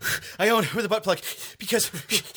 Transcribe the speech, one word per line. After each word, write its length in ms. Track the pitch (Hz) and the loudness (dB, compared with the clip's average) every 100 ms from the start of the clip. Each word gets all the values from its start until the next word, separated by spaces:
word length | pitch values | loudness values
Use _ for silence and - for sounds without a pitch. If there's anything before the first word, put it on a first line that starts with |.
| - - - - | -4 -4 -6 0
I 100 | 196 | 4
own 160 | 226 165 | 4 4
with 120 | 214 208 | 0 0
a 40 | |
butt 140 | 214 | 0
plug 160 | 202 175 - - - - | 2 0 0 -10 -12 -12
because 320 | 196 233 - 170 - - - | 0 0 0 -4 -4 -2 -2